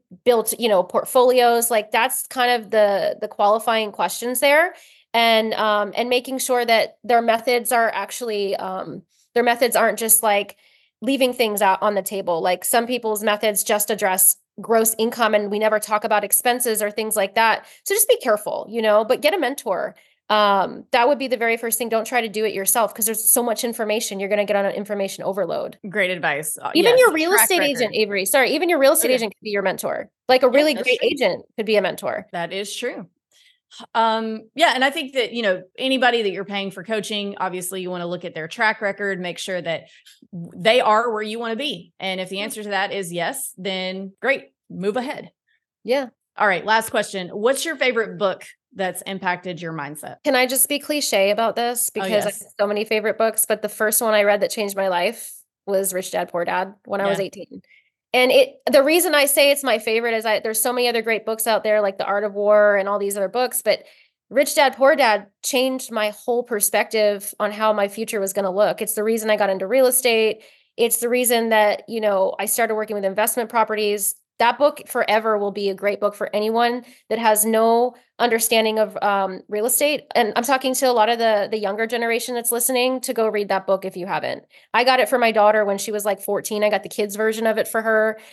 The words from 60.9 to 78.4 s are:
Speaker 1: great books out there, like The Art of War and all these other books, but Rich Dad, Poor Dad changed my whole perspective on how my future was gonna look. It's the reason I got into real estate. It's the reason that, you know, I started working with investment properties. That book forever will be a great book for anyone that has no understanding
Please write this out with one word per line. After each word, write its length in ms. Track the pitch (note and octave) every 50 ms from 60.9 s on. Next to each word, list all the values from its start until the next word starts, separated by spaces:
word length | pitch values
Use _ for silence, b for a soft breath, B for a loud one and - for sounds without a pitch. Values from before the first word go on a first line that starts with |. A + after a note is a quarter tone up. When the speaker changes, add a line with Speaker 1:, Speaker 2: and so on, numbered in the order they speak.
| A#3 A#3
Speaker 1:
great 240 | A3 A3+ A3+ G#3 A3
books 220 | A3+ A3 A3 - A#3+
out 160 | A3 G3+ -
there, 160 | G#3+ G#3+ G#3+
like 180 | G#3 G3 G3+ G3+
The 60 | -
Art 220 | - G3 G3+ G#3
of 80 | G#3 G3
War 420 | G3+ G#3 G#3 G#3 G#3 G#3 G#3 G3+
and 140 | G3+ F#3+ G3+
all 100 | G3+ G3+
these 160 | G3+ G3+ G3+
other 140 | G#3 G3 F#3
books, 320 | - A#3+ B3+ A#3+ A#3+ -
but 220 | - A3+ G3+ - b b b b b b b _ _ _
Rich 260 | G3 B3+ D4 D4 -
Dad, 200 | D#4 D4 C4 B3
Poor 220 | - C4 C4+ D#4 C4+
Dad 300 | C4+ A#3 G#3+ G3+ G3 _ _ _ -
changed 480 | - - B3 B3+ C4 C4 C4 B3+ - A#3
my 160 | A3+ G#3+ G#3
whole 340 | G#3 - - - A#3+ A#3+ A#3+
perspective 920 | A#3+ A#3+ G#3 G#3 - - G#3 A3+ G#3+ - A3 G#3+ G#3 G#3 G3 G3+ - - _
on 120 | G#3 G3+
how 200 | G#3 G#3 A3 A3
my 160 | G#3+ G#3+ G3+ G3+
future 320 | G3+ - A3 G#3+ - G#3
was 140 | G3 F#3+ F#3+
gonna 180 | G3+ G3 F#3+
look. 300 | F3+ G3 G#3+ F3+ - -
It's 140 | A3 G3 -
the 80 | - G#3
reason 240 | A3 A3+ A3+ G#3+ A3
I 80 | G#3+ G#3
got 120 | G#3 F#3+
into 160 | F#3+ F#3+ F#3+
real 200 | F#3+ A3+ C4+ C4
estate. 580 | A#3+ - - - B3 A3+ A3 A3 A3 G#3 A3 b b b b b b b
It's 220 | - A3+ A#3 A3 -
the 100 | A#3 A#3+
reason 420 | A#3+ B3 B3 A#3 B3 A#3 A3+ A3+
that, 340 | A3 G#3+ G#3+ G#3 G3+ - - -
you 140 | A3 A3+
know, 340 | G#3+ G#3+ G3+ F#3+ F#3+ F#3+ - -
I 80 | G3 A3
started 280 | - - A#3 A3 A3
working 200 | G#3+ G#3+ G#3+ G#3+
with 100 | G#3 G3
investment 440 | F#3+ F#3+ G#3 G#3+ A3+ A#3 B3 A#3 A3
properties. 640 | A#3 A#3 A3 A3 A3 G#3 G#3+ G#3 G3+ G#3 G3 - - - _ _ _ _
That 180 | A3+ A#3 A#3+ A#3
book 240 | C#4+ D4+ D4 - - -
forever 500 | - B3+ A3 - G#3 A3+ A3 A3+ G#3+ G#3
will 140 | G3+ G3+
be 180 | F#3+ G#3 G3+ G3
a 60 | F#3+
great 240 | F#3+ G3 G3+ G3+ G3+
book 160 | G#3 G3+ G3+
for 120 | - G#3 - -
anyone 480 | G#3 G#3+ A3 A3 A#3 A#3+ A#3+ A#3+ B3 A#3+ B B B B _
that 100 | - A#3
has 260 | A#3 A3 G#3+ G#3 -
no 480 | A3+ A3 A3 A3+ A3+ A#3 A#3 B3 B3 A#3+ b b b b -
understanding 640 | A3 A#3+ A3+ A3+